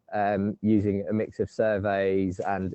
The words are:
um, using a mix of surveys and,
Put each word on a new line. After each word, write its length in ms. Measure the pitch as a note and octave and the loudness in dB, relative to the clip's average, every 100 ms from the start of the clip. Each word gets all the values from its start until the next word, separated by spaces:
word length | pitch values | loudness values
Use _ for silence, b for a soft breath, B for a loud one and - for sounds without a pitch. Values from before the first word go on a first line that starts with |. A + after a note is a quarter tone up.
| - | -8
um, 440 | G#2 G2+ G2 G#2 - | -2 0 0 -2 0
using 460 | G#2+ G#2+ G#2 G2 G2 | 2 4 2 -2 -2
a 40 | |
mix 260 | G#2+ - - | -2 -2 -4
of 100 | G2+ | -6
surveys 920 | - A2 G2+ G#2 G2 G2 G2 F#2+ F#2 | 0 0 0 0 0 2 2 0 -2
and, 340 | F#2+ F#2+ F#2 | -4 -2 -4